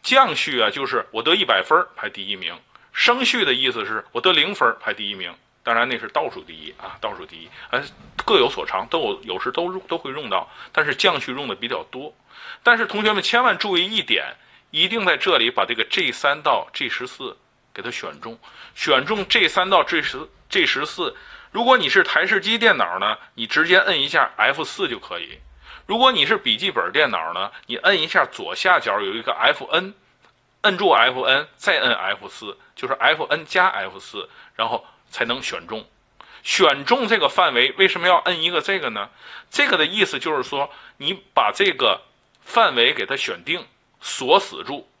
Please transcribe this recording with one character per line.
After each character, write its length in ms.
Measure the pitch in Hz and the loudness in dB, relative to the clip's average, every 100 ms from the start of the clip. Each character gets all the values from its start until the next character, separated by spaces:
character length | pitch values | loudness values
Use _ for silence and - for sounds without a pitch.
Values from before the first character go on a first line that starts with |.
降 320 | - 262 247 147 | 4 4 4 0
序 260 | - 127 | -2 0
啊， 80 | 110 | 0
就 160 | 143 131 | 0 -2
是 220 | 123 - | -4 -4
我 100 | 110 | -4
得 120 | 120 185 | 0 2
一 80 | |
百 200 | 156 98 | 4 2
分 140 | 90 160 | 4 2
儿 120 | 175 - | 2 -8
排 120 | 107 | -12
第 200 | 104 98 | -10 -10
一 80 | 98 | -8
名， 200 | 85 85 _ _ _ | -8 -12 _ _ _
升 340 | - - 247 240 | 0 2 2 0
序 180 | 247 | 0
的 100 | 165 | 0
意 180 | 127 131 | 2 0
思 120 | 117 101 | -2 -6
是 200 | 110 - | -6 -6
我 100 | 120 | 0
得 100 | 185 | 2
零 220 | 165 160 | 4 2
分 160 | 208 123 | 2 0
儿 80 | 110 | 0
排 140 | - | -6
第 160 | 104 101 | -6 -8
一 60 | 98 | -10
名。 200 | 90 80 _ _ | -12 -14 _ _
当 100 | - | -2
然 140 | 117 123 | 0 0
那 80 | 117 | -4
是 100 | 113 | -4
倒 200 | 147 147 | -4 -4
数 140 | 98 | -8
第 100 | 85 | -16
一 200 | 80 78 - | -18 -18 -16
啊， 200 | 98 - | -16 -10
倒 140 | 107 92 | -10 -10
数 100 | 80 | -16
第 120 | 80 | -18
一， 120 | 82 - - | -20 -20 -6
哎， 100 | 123 143 - - - | -6 -6 -18 -16 -10
各 140 | - 196 | 0 2
有 120 | 117 | 2
所 160 | - - | 0 -6
长， 200 | 95 113 | -6 -4
都 120 | 165 | -2
有， 220 | 117 98 | -2 -4
有 160 | 104 92 | -8 -8
时 100 | 127 | -6
都， 280 | 147 175 185 | -4 -4 -6
都 180 | - 165 | -8 -8
会 140 | 139 | -6
用 180 | 139 131 | -12 -4
到， 180 | 170 - - - | -4 -4 -16 -6
但 140 | - 151 | -2 -2
是 80 | |
降 260 | - 196 170 | 2 2 2
序 120 | - | -6
用 160 | 127 139 | -8 -8
的 80 | 95 | -6
比 120 | 117 | -6
较 160 | 107 82 | -8 -8
多。 280 | 127 147 _ _ - - - | -14 -14 _ _ -20 -18 0
但 160 | - 233 | 2 4
是 80 | 220 | 2
同 180 | 202 | 0
学 80 | 214 | 0
们 120 | 208 | 0
千 200 | - 240 | 2 2
万 140 | 254 180 | 2 2
注 200 | 214 175 | 0 0
意 60 | |
一 200 | 185 220 | 0 -4
点， 320 | - 98 69 - _ _ _ | 0 -2 -2 -12 _ _ _
一 180 | 151 180 | -2 -2
定 160 | 226 | 0
在 140 | 185 143 | 0 0
这 200 | 180 147 | 2 2
里 120 | 117 | 2
把 160 | - 110 | 0 -2
这 80 | |
个 100 | 117 - | -2 -2
G 260 | - 151 | -2 -2
三 280 | - 143 147 | 0 -2 0
到 240 | 151 113 - | 0 0 -2
G 160 | - 135 | -8 -6
十 200 | - 123 | -6 -10
四 280 | - 123 - _ _ _ | -10 -14 -14 _ _ _
给 80 | - | -12
它 80 | 107 | -10
选 320 | - 82 73 | -10 -12 -12
中， 160 | 113 - - - - - | -16 -16 -20 -20 -20 -6
选 300 | - 131 147 | 2 2 2
中 220 | 214 190 | -4 0
G 200 | 233 170 | 2 2
三 220 | - 185 | 2 4
到 140 | 190 | 2
G 180 | - 165 | 4 0
十 280 | 135 131 151 _ _ | -2 -8 -14 _ _
，G 160 | 196 143 | 0 2
十 200 | 135 151 | 0 -4
四。 300 | - 151 - - - - | -6 -8 -8 -20 -20 -10
如 120 | 202 240 | -2 4
果 120 | 254 | 4
你 120 | 226 | 6
是 140 | 190 | 2
台 240 | 175 151 185 | 4 2 2
式 120 | 202 | 0
机 200 | 196 226 | 0 2
电 180 | 226 139 | 4 4
脑 220 | 90 92 | 0 0
呢， 180 | 101 107 - | -2 -2 -10
你 140 | - 113 | -12 -4
直 180 | 151 165 | 0 4
接 140 | 180 | 4
摁 200 | - 165 | 4 0
一 80 | 139 | 0
下 240 | 160 123 - | 0 0 2
F 260 | 113 143 | 2 2
四 240 | 151 - 175 | -6 -4 -6
就 120 | 110 | -6
可 200 | - 87 | -8 -12
以。 200 | 80 - - - - - - | -12 -16 -20 -20 -20 -20 -6
如 120 | 220 | 4
果 160 | 262 | 4
你 120 | 220 143 | 4 2
是 120 | 202 | 2
笔 180 | 127 110 | 0 -2
记 160 | 190 | -2
本 200 | 127 87 | -2 0
电 180 | 135 143 | 2 2
脑 220 | 95 82 | 0 -4
呢， 180 | 87 101 - - | -6 -6 -10 -12
你 100 | 120 | -2
摁 260 | 180 190 | 2 2
一 60 | 156 | 0
下 180 | 190 131 | 0 0
左 300 | - 160 185 | -4 -10 -2
下 240 | 190 170 | 2 2
角 220 | 117 101 | 2 -2
有 120 | 98 | -2
一 80 | 110 | -4
个 120 | 117 | -6
F 340 | - 117 147 135 | 0 2 0 -2
N， 240 | 165 185 - _ _ _ _ _ _ | -2 -2 -16 _ _ _ _ _ _
摁 160 | 208 185 | -2 2
住 120 | 202 | 4
F 300 | 123 123 127 | 6 4 2
N， 240 | 127 135 156 _ | 2 0 0 _
再 220 | - 160 | 0 2
摁 140 | 123 | 2
F 360 | 113 95 101 98 | 0 -2 -6 -10
四， 280 | - 107 - _ | -14 -14 -14 _
就 140 | - 127 | -12 -6
是 60 | |
F 320 | 135 123 156 123 | 0 2 2 -2
N 200 | 151 151 | -4 -2
加 220 | 185 170 | 2 2
F 320 | 101 95 92 | 0 -8 -12
四， 300 | - 101 87 - - - | -12 -12 -12 -18 -18 -6
然 140 | 113 | -2
后 180 | 117 - _ _ | -4 -8 _ _
才 160 | - 117 | -6 -4
能 180 | 127 | -4
选 240 | - 87 85 | -6 -10 -10
中。 180 | 110 - _ _ _ - - | -12 -12 _ _ _ -20 -14
选 440 | - - 170 143 139 | -4 4 4 4 0
中 200 | 254 226 | 0 2
这 120 | 220 | 2
个 80 | 143 | 2
范 260 | - 170 | 2 2
围， 200 | 120 131 - | 4 2 4
为 80 | 190 | 2
什 140 | 185 | 4
么 80 | 175 | 2
要 80 | 175 | 2
摁 220 | 175 175 | 2 -2
一 80 | 165 | -2
个 120 | 175 | -2
这 180 | 196 190 | -2 -4
个 120 | 139 | -4
呢？ 180 | 104 101 _ - - - | -8 -10 _ -20 -20 -8
这 160 | - 285 | -2 2
个 80 | 175 | 2
的 100 | 151 | 2
意 200 | 208 190 | 2 0
思 120 | 143 | 0
就 160 | 165 147 | -2 -4
是 40 | |
说， 300 | 123 143 139 - - _ | -2 -4 -4 -8 -20 _
你 180 | 143 190 _ | -8 -8 _
把 180 | - 107 | 0 0
这 200 | - 202 | 2 0
个 280 | 139 117 92 _ _ _ _ | 2 0 0 _ _ _ _
范 340 | - - 208 127 | -2 2 2 4
围 180 | 120 | 2
给 120 | 151 101 | 2 -4
它 120 | 135 | -4
选 260 | - 87 | -6 -8
定， 240 | 87 170 - _ _ _ | -8 -8 -10 _ _ _
锁 400 | - - 127 185 | -12 -8 4 4
死 240 | 190 73 | 2 -12
住 260 | 92 139 - _ | -12 -12 -14 _